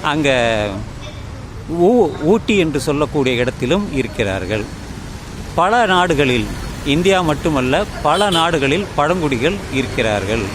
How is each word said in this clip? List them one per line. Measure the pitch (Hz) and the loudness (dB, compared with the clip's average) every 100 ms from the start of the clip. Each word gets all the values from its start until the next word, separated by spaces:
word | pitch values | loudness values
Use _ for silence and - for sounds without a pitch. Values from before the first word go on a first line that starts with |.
அங்க | 160 147 143 131 117 110 104 98 110 - - - - - - - - 170 | -2 0 2 2 2 0 -2 -4 -10 -12 -12 -12 -12 -12 -12 -12 -8 2
ஊ-, | 175 247 170 - 151 | 4 4 2 0 2
ஊட்டி | 214 - 208 | 2 4 2
என்று | 160 143 | 2 0
சொல்லக்கூடிய | 123 143 147 151 131 120 | 0 0 0 2 2 2
இடத்திலும் | 123 - 123 180 208 | 0 -2 0 0 0
இருக்கிறார்கள். | 143 120 - 101 95 92 107 107 - - - - - - - - | -2 -4 -2 -2 -2 -2 -4 -4 -10 -12 -12 -12 -12 -12 -12 -6
பல | - 180 233 220 | 0 2 2 4
நாடுகளில், | 185 180 147 139 123 104 - - - - | 2 2 2 4 2 -2 -6 -8 -8 0
இந்தியா | 143 185 190 | 2 4 2
மட்டுமல்ல, | 170 147 170 147 127 147 202 - | 2 0 0 0 2 0 0 -2
பல | 147 165 208 | 0 2 2
நாடுகளில் | 170 165 165 135 165 202 | 2 2 2 2 0 -2
பழங்குடிகள் | - 147 185 151 127 139 101 92 | 0 0 2 0 0 0 -2 -4
இருக்கிறார்கள். | 131 120 - 110 104 95 113 98 | -4 -2 -2 0 0 0 -2 -4